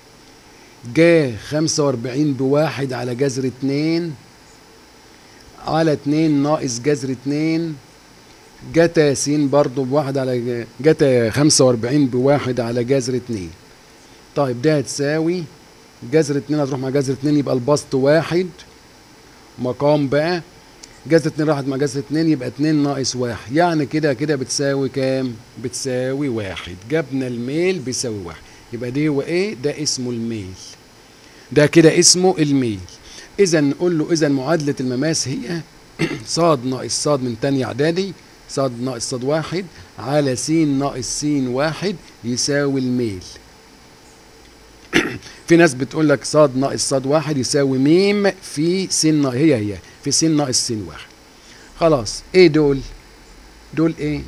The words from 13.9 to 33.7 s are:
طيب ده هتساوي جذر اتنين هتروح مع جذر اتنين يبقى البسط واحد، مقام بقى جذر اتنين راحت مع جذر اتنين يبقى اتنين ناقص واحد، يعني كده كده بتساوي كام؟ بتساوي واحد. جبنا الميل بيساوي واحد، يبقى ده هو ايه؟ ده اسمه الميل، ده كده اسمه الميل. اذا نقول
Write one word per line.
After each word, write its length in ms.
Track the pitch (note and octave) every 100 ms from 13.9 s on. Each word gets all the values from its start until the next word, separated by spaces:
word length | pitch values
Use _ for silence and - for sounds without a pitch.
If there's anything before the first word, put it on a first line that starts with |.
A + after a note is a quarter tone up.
| - - - - -
طيب 260 | C#3 A#2+
ده 160 | D3+ D3+
هتساوي 640 | B2 - C#3+ D#3 D#3+ F3+ D#3+ - - - - - A#2+
جذر 240 | D3+ C#3+ C#3+
اتنين 240 | A#2 D3+
هتروح 200 | C#3 C3+
مع 100 | C3+
جذر 220 | C3+ C3+
اتنين 240 | B2+ C#3+ D3
يبقى 180 | C3+
البسط 400 | C3 B2 D3 -
واحد، 540 | C3+ C3+ D#3 D3 E3 F#3 - - - - - - - - - - -
مقام 500 | B2 B2 D3 D3+ C#3
بقى 340 | C#3 D#3+ F3 - - - - - - B2+
جذر 200 | E3 D3+
اتنين 220 | D3+ D#3
راحت 160 | C#3+
مع 120 | C3+ C3+
جذر 240 | C#3+ C3+
اتنين 280 | C3 D3+ E3
يبقى 200 | D3 B2
اتنين 260 | A2+ D3+ D#3
ناقص 340 | C#3+ C3+ B2 B2
واحد، 360 | B2 G#2+ G#2
يعني 340 | C#3+ F3 D#3+ C3+
كده 260 | D3+ D3+
كده 240 | C3 D3 C#3
بتساوي 520 | B2+ - C#3 C#3 C3+
كام؟ 460 | C3 C3 C3 C3 G#2+ - -
بتساوي 640 | A#2+ - C3+ B2 B2+ C#3 D3
واحد. 480 | A2+ G2 F2+ - F2+ G#2+
جبنا 360 | D#3 C#3 C3+ B2+
الميل 520 | A#2+ A#2+ D3+ F3+ F#3+
بيساوي 400 | B2 A#2+ B2 G#2+
واحد، 180 | E2+ - - - -
يبقى 180 | A#2 A#2+
ده 180 | C3 D#3
هو 140 | C#3
ايه؟ 320 | C#3 F3 G3+
ده 280 | F#3 C#3 C#3+
اسمه 280 | D3 - B2
الميل، 440 | A#2+ A#2 A2 F#2 F#2 - - - - - - - - -
ده 140 | C3 D3
كده 320 | E3+ D#3+ D#3
اسمه 360 | E3+ F3+ F#3 F3+
الميل. 420 | D3 C#3 B2 G2+ F2+ - - - - -
اذا 220 | G3 D#3+
نقول 380 | C#3+